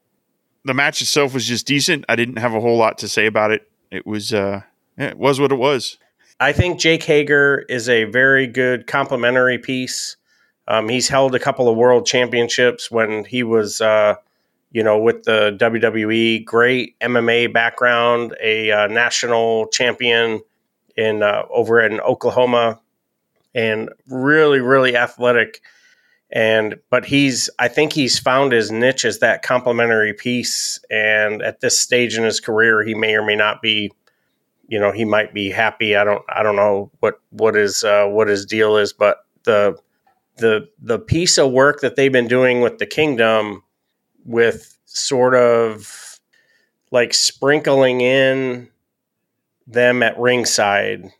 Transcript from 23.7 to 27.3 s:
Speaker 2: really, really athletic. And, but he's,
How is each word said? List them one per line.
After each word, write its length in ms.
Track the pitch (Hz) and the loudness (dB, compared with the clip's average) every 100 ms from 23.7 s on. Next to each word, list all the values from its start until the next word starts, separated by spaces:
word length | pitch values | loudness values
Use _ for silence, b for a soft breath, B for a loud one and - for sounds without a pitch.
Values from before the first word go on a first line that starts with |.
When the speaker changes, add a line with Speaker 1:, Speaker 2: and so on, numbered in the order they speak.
| 110 110 - - | -4 -6 -14 -14
Speaker 2:
really, 500 | 131 135 156 151 139 | -4 0 4 4 2
really 380 | 123 135 131 120 | 2 2 2 0
athletic. 640 | 120 - 123 120 110 - b b b b b b _ | -2 -2 0 0 0 -6 b b b b b b _
And, 440 | - 110 110 107 104 _ | -2 2 2 0 -6 _
but 140 | 123 | -4
he's, 440 | 107 143 139 | 0 0 0